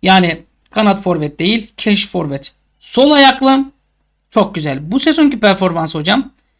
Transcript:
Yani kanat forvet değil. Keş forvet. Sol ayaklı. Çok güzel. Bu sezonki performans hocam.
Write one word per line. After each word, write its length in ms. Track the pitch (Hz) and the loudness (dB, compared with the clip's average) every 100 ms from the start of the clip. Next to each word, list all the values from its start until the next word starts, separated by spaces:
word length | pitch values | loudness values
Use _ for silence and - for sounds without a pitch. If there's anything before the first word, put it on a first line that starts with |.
Yani 420 | 185 190 175 165 - _ _ | 2 4 2 -2 -10 _ _
kanat 320 | 214 208 208 | -2 0 0
forvet 380 | 190 165 147 - | -2 -2 -4 -4
değil. 320 | 170 220 214 - | -2 -2 -4 -6
Keş 300 | 220 202 - | -2 -2 -2
forvet. 460 | 180 156 139 - _ _ _ | -6 -6 -8 -12 _ _ _
Sol 320 | - - 277 | -8 0 2
ayaklı. 540 | 294 269 262 262 269 269 _ _ _ _ _ _ | 6 4 4 2 2 0 _ _ _ _ _ _
Çok 260 | 220 208 175 | -2 -2 -4
güzel. 360 | 151 135 151 | -6 -8 -4
Bu 80 | 254 | -2
sezonki 400 | 320 311 294 254 | 0 2 0 2
performans 560 | 208 190 185 165 160 160 | 0 2 0 -2 -4 -4
hocam. 360 | 156 226 - _ _ _ | -2 -2 -4 _ _ _